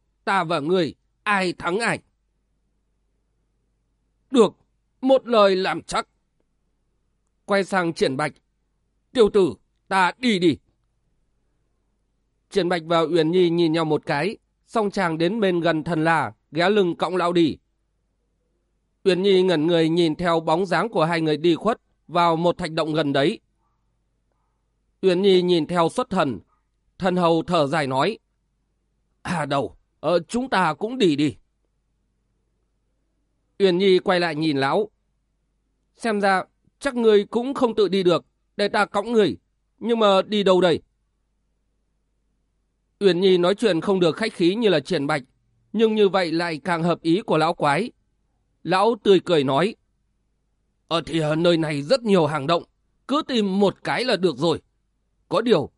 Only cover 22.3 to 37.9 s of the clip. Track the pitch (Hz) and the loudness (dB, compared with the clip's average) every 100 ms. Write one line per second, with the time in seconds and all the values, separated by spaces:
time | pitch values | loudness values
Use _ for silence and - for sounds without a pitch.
22.3 | 160 175 170 170 160 160 151 147 139 151 | 2 0 -2 -6 -4 -2 -2 0 0 0
23.3 | 226 _ _ _ _ _ _ _ _ _ | -2 _ _ _ _ _ _ _ _ _
24.3 | _ _ _ _ _ _ - 190 175 196 | _ _ _ _ _ _ -2 0 2 4
25.3 | 185 180 175 151 175 165 247 254 185 147 | 4 2 0 0 -2 -2 -2 -4 -2 -2
26.3 | 101 _ _ _ _ _ - 185 180 165 | -4 _ _ _ _ _ -6 -2 0 2
27.3 | 165 160 175 139 156 135 131 170 226 _ | 0 0 0 0 0 -2 -2 -2 -4 _
28.3 | _ _ _ _ _ _ _ _ _ - | _ _ _ _ _ _ _ _ _ -8
29.3 | 175 139 143 110 - _ _ 147 175 - | -6 -2 -2 -4 -10 _ _ -2 -2 -2
30.3 | 233 262 196 170 147 220 262 190 139 147 | -6 -2 0 0 -2 -6 0 0 2 -2
31.3 | - _ _ _ _ _ _ _ _ _ | -4 _ _ _ _ _ _ _ _ _
32.3 | _ _ _ _ _ _ _ _ _ _ | _ _ _ _ _ _ _ _ _ _
33.3 | _ _ - 196 175 196 180 196 180 170 | _ _ -2 0 2 2 2 2 -2 -2
34.3 | 151 160 139 135 175 214 _ _ _ _ | -2 -2 0 -2 -2 -4 _ _ _ _
35.3 | _ _ _ _ _ _ _ 233 208 196 | _ _ _ _ _ _ _ -4 0 0
36.3 | 185 - _ _ _ 277 240 226 208 202 | 0 -2 _ _ _ -6 0 2 2 2
37.3 | 233 254 254 254 220 190 | -4 -4 -2 -2 0 0